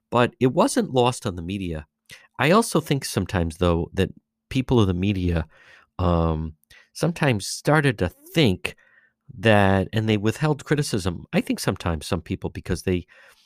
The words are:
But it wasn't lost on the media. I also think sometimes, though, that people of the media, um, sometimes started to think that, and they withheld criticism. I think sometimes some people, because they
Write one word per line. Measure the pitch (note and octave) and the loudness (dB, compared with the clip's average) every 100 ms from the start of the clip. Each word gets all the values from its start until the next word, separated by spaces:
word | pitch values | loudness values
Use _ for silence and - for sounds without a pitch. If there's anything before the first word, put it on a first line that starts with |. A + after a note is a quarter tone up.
| _ | _
But | A#2 A#2+ - | 0 0 2
it | C3 | 0
wasn't | D3 C4+ - G#3 | 2 2 0 0
lost | B2+ B2 B2+ A2+ | 2 2 0 -6
on | |
the | F2 | -6
media. | E2+ G2+ F2+ D#2 - _ _ - _ - | -6 -6 -6 -6 -10 _ _ -20 _ -2
I | C3+ | 2
also | G3+ A3+ D#3+ | 2 2 -2
think | - C#3 - | 0 -2 -2
sometimes, | - F#2 F2+ E2 - | -4 -2 0 -2 0
though, | F2 E2+ E2+ | 2 2 -2
that | E2 F#2 - _ _ _ | -2 -4 -4 _ _ _
people | C3 B2+ B2 | -4 2 2
of | G2 | 4
the | |
media, | F2 G2 G2 F2 E2+ D#2 _ - - _ - | 2 -2 0 0 -2 -4 _ -20 -20 _ -2
um, | F2 E2+ E2 D#2 D#2+ - _ - _ - | 2 2 2 0 -4 -10 _ -20 _ -4
sometimes | D#3+ E3+ D3 G#2+ - | -4 0 0 0 -4
started | - - D3+ C#3+ A2 | -6 0 2 2 0
to | F2 | -2
think | - E4 F3+ B2+ F2+ - - _ _ _ _ - - | -4 -6 2 2 2 -4 -14 _ _ _ _ -20 -2
that, | A2+ G#2 G2 F#2+ F2+ | 2 4 4 2 0
and | A2 A2 | -2 0
they | G#2+ | 2
withheld | G#2 - D#3 C#3+ | 0 0 -2 -2
criticism. | - D3 D3 A2+ F2+ E2+ - | -2 -2 -2 -2 -2 -6 -4
I | F3+ | -4
think | - B3 | -2 -4
sometimes | - G2 F#2 D#2+ - | -4 -4 -4 -4 -4
some | F2+ | -6
people, | - F#2 E2+ | -4 -8 -8
because | - - F2 | -10 -6 -4
they | - F2+ - _ - _ | -2 -2 -4 _ -20 _